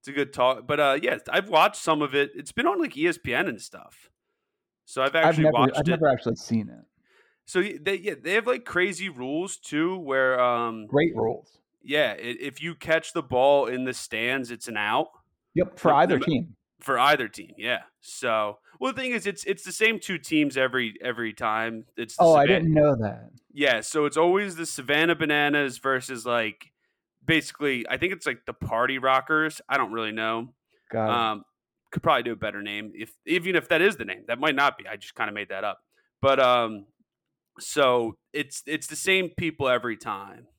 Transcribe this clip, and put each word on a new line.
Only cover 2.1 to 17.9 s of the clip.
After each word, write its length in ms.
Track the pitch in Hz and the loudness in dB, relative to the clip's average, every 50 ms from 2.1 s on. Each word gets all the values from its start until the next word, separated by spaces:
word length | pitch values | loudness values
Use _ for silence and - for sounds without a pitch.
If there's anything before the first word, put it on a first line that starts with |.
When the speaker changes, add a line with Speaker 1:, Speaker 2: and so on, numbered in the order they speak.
| 131 | 2
Speaker 1:
it. 160 | 143 139 143 - | 0 0 0 -2
It's 180 | - 143 - - | -14 -16 -10 -6
been 140 | - 247 | 0 0
on, 140 | 339 403 370 | 0 0 0
like, 160 | 330 277 - | -2 -4 -4
E 100 | 135 156 | -2 -2
S 120 | 175 160 - | -2 -2 -2
P 160 | _ 135 120 | _ -4 -2
N 140 | 131 175 190 | -2 -2 -2
and 120 | 123 98 | -4 -8
stuff. 480 | - - - 92 - - - _ _ _ _ _ _ _ _ _ _ _ _ _ _ _ _ _ _ | -12 -18 -18 -20 -20 -20 -20 _ _ _ _ _ _ _ _ _ _ _ _ _ _ _ _ _ _
So 160 | _ - 131 131 | _ -4 0 0
I've 120 | 139 139 | 2 4
Speaker 2:
I've 120 | 165 160 | 4 4
Speaker 1:
actually 180 | 156 165 156 156 | 4 4 4 4
Speaker 2:
never, 80 | 156 147 120 | 4 4 4
Speaker 1:
watched 180 | 123 131 - | 4 4 2
Speaker 2:
I've 120 | 143 147 165 | 0 0 0
Speaker 1:
it. 20 | |
Speaker 2:
never 180 | 170 160 160 147 | 2 2 4 2
actually 280 | 131 120 - 120 110 | 2 2 0 -4 -4
seen 340 | - - - 117 113 104 - | -4 -4 -2 -2 -2 -2 -4
it. 160 | 58 57 - _ _ _ _ _ _ _ _ _ _ _ _ | -12 -20 -20 _ _ _ _ _ _ _ _ _ _ _ _
Speaker 1:
So 160 | - - 180 | -4 -2 0
y-, 180 | 185 208 190 139 151 | 0 0 -4 -6 -4
they, 140 | 185 196 190 | -4 -4 -4
yeah, 160 | 175 208 170 135 131 | -4 -6 -8 -6 -4
they 100 | 160 190 | -2 0
have, 140 | 220 214 | 0 0
like, 180 | 240 247 - 233 | 0 -4 -4 -4
crazy 460 | - - 175 180 202 190 160 190 196 | -4 0 0 0 0 -2 -6 -8 -10
rules 480 | 156 123 127 131 143 160 180 190 - - | -10 -8 -8 -6 -4 -4 -6 -6 -10 -14
too, 400 | _ - - 147 160 175 190 190 | _ -6 -2 -2 -2 -2 -2 -6
where, 420 | 170 139 135 131 131 131 127 123 | -6 -2 0 2 2 2 2 2
um, 460 | 123 123 120 117 117 117 113 113 107 | 2 2 2 0 0 -2 -4 -8 -10
Speaker 2:
Great 280 | 104 - 147 160 165 156 | -2 0 2 2 2 0
rules. 440 | 113 113 113 120 - - _ _ _ _ _ _ _ _ | -2 -2 -2 -4 -6 -10 _ _ _ _ _ _ _ _
Speaker 1:
yeah, 300 | - 139 151 147 117 104 | -4 0 0 0 0 -2
i-, 40 | - 87 120 123 - | -6 -8 -10 -10 -8
if 220 | - 143 135 - 147 | -10 -12 -12 -10 -10
you 120 | 170 165 | -10 -10
catch 380 | _ - - 160 160 160 - - | _ -2 0 0 0 0 -2 -8
the 100 | 170 147 | -8 -6
ball 440 | 127 131 123 127 139 143 143 135 | -2 0 4 6 6 6 6 4
in 180 | 113 127 127 131 | 2 -2 -4 -4
the 80 | 127 120 | -6 -6
stands, 580 | - - - - 110 113 120 131 135 127 117 | -8 -10 -8 -6 -4 -2 -2 -2 -4 -6 -8
it's 180 | 120 113 - - | -10 -12 -12 -8
an 100 | 113 107 | -6 -4
out. 300 | 104 104 110 135 160 - _ _ _ _ _ _ _ _ _ | -2 0 0 0 0 -2 _ _ _ _ _ _ _ _ _
Speaker 2:
Yep, 240 | 160 180 180 - - | -2 -2 -2 -4 0
for 100 | - 165 | 2 4
Speaker 1:
No, 80 | 147 | 6
Speaker 2:
either 180 | 143 160 - 175 | 6 6 6 4
Speaker 1:
no 60 | 131 | 2
ma-, 60 | 135 | 2
Speaker 2:
team. 300 | - 156 127 87 - - _ _ _ _ _ | 0 0 0 -2 -4 -12 _ _ _ _ _
Speaker 1:
for 180 | - - 135 120 | -6 -4 0 2
either 260 | 127 143 151 139 120 | 4 4 4 4 2
team, 240 | 104 - - 90 85 - - | -6 -8 -14 -20 -20 -16 -8
yeah. 220 | 104 120 123 95 - - | -4 -4 -4 -4 -6 -12